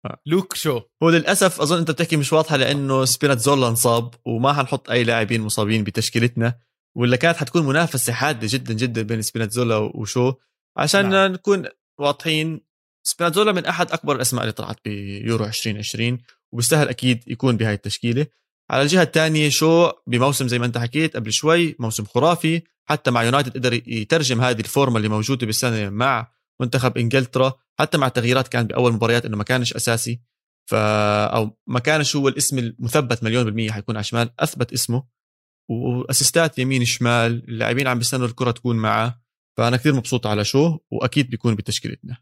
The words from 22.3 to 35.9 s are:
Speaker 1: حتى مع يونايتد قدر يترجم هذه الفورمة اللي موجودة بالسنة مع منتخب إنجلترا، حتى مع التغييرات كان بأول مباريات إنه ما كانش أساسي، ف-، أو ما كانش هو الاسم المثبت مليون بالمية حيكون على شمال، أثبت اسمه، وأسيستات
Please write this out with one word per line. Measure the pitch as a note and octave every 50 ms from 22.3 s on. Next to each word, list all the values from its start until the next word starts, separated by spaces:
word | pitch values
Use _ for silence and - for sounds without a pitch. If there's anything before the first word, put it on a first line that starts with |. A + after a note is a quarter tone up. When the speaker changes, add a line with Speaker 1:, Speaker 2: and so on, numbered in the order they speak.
| F3 D#3+ - D#3+ E3 E3+ - _ _ _ _ -
Speaker 1:
حتى | D3+ D3+ _ C3+
مع | B2 A#2+ A2+
يونايتد | A#2 B2+ C#3+ C3+ B2 -
قدر | C3 A#2+ B2+ A#2+
يترجم | A#2 A#2+ - A#2 A2+ G#2+ - D#3+ E3 D3+ B2+ B2+ A2+
هذه | B2+ B2+ B2 A2
الفورمة | G#2+ - - C#3 C#3 C3 A#2
اللي | A2 G#2 G#2+
موجودة | G#2+ G#2+ G#2+ G#2+ C3+ B2 B2
بالسنة | G#2+ G#2+ - - B2 A2+ A2 G#2 G2
مع | G2 G#2+ B2 C#3 C3 A2+ A#2 _ _ _ _ _ _ _
منتخب | C3 A#2+ - C3+ A#2+ B2+ B2
إنجلترا، | - A#2 A#2 B2 C3+ C3 - - B2+ C3 C3+ C3+ _ _ _ _ -
حتى | D3 - -
مع | D3 C#3
التغييرات | B2+ - B2 A2+ A#2+ B2 C3 B2+
كان | - - A#2+ A#2
بأول | G#2+ - - B2 A#2+ A2+
مباريات | G#2+ A#2 A2+ A#2 A#2+ A#2
إنه | A2+ A2
ما | G#2 G#2
كانش | - B2+ B2+ A#2+ A#2 -
أساسي، | A#2 - - A#2 A2+ - A#2+ A#2 A#2 _ _ _ _ _ _ _ _ _ -
ف-، | A2 G#2+ G#2+ G#2+ G#2+ G#2+ G#2 G#2 G#2 G#2 G#2+ - -
أو | A#2 G#2+ G#2+ - _ _
ما | - B2 B2
كانش | A#2+ D3+ D#3 D#3 D3 - -
هو | D3 C#3
الاسم | C3+ B2+ C#3+ C#3+ - C#3+ C3
المثبت | A#2+ A#2 - - - A#2 - D#3 C#3+ A#2+ A#2 - A2+
مليون | A2 A2+ B2 A#2+
بالمية | A2 G2+ A2+ A2+ G#2+
حيكون | G#2+ G#2 G2+ - A2
على | G#2+ G#2
شمال، | - - A#2 A#2 A#2 _ -
أثبت | D3+ - - - B2 - -
اسمه، | A#2+ - - A#2 C3 - _ _ _ _ _ _ _ _ _ _ _ _ -
وأسيستات | A2+ A2+ C3+ B2+